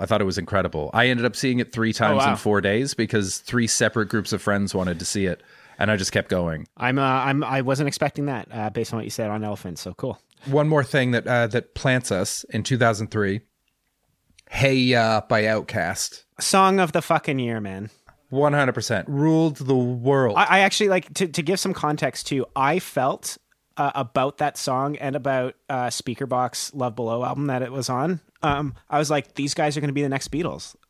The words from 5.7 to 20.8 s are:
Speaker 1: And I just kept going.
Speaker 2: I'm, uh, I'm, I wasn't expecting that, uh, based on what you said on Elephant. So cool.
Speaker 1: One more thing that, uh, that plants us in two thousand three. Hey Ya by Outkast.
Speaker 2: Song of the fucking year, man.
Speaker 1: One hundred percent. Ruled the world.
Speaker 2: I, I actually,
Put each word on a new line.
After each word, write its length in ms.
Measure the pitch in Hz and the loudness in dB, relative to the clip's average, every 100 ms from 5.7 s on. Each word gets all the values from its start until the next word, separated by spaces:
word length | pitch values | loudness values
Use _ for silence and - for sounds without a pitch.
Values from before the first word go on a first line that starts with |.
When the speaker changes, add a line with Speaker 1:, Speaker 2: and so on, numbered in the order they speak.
| - | -4
Speaker 1:
And 80 | 104 | 0
I 60 | 107 | 0
just 160 | 95 | 0
kept 160 | 104 - | -2 0
going. 400 | 92 85 78 - - | 0 0 -4 -8 -4
Speaker 2:
I'm, 240 | 120 135 | -2 2
uh, 20 | |
I'm, 400 | 135 131 135 139 | 2 2 0 0
I 200 | 127 135 | 0 -2
wasn't 260 | 127 135 143 | 0 0 -2
expecting 380 | - 147 - 143 | -2 -4 -2 -4
that, 240 | 120 - | -6 -8
uh, 180 | 110 107 | -6 -6
based 220 | 117 113 | -4 -4
on 60 | 113 | -6
what 80 | 107 | -6
you 40 | |
said 200 | - 107 | -6 -4
on 160 | 107 107 | -4 -6
Elephant. 340 | 101 90 82 | -8 -10 -10
So 140 | 92 | -12
cool. 260 | - 135 - _ _ | -8 -8 -10 _ _
Speaker 1:
One 240 | - 143 151 | 0 2 4
more 160 | 151 | 2
thing 280 | 127 147 127 | 2 2 2
that, 140 | 120 127 | 2 2
uh, 220 | 123 117 | 2 2
that 260 | 117 - | 0 -4
plants 380 | - 135 127 - | -2 0 2 2
us 320 | 92 101 - - | -2 -2 -6 -6
in 140 | 113 | -4
two 140 | - 127 | 0 2
thousand 340 | 117 107 110 | 4 2 -2
three. 280 | 110 98 104 - _ _ _ _ _ _ _ _ _ - | -2 0 -2 -6 _ _ _ _ _ _ _ _ _ -8
Hey 260 | - 135 131 | 0 2 4
Ya 460 | 127 120 113 107 | 4 4 4 2
by 220 | - 113 | 2 2
Outkast. 800 | 107 110 - 107 85 95 - - _ - | 2 0 -2 -4 -2 -4 -6 -10 _ -8
Speaker 2:
Song 400 | - 196 190 196 | 2 6 6 4
of 120 | 170 | 2
the 100 | 175 | 0
fucking 380 | - 156 - 135 | 0 0 0 -2
year, 200 | 120 113 | -2 -4
man. 280 | 101 95 110 - _ _ _ | -6 -8 -10 -14 _ _ _
Speaker 1:
One 240 | 131 147 | 0 2
hundred 200 | 147 131 | 4 2
percent. 340 | 117 - 107 - | 0 -2 -2 -2
Ruled 500 | 139 156 160 160 139 | 0 4 4 2 0
the 180 | 135 131 | 0 2
world. 600 | 123 123 123 139 127 101 | 2 0 2 4 4 4
Speaker 2:
I, 80 | 147 | 4
I 140 | 190 | 6
actually, 300 | 196 - | 4 4